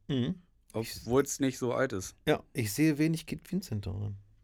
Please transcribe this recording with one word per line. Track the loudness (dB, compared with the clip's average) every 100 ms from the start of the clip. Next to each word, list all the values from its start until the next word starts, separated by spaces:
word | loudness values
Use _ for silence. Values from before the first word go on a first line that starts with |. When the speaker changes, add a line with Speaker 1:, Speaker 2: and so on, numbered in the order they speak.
| -4
Speaker 1:
Mhm. | 0 0 -4 _ _ _
Speaker 2:
Obwohl | -6 -6 -6 2 4
es | 4 2
nicht | 0 0
so | 0
alt | 2 0
ist. | -2 -6 -4 0
Speaker 1:
Ja, | 0 0
ich | -4 -2
sehe | 2 2 4
wenig | 2 0 -4
Kid | -8 -4
Vincent | -4 -2 -6 -4
darin. | -4 -6 -8 -14 _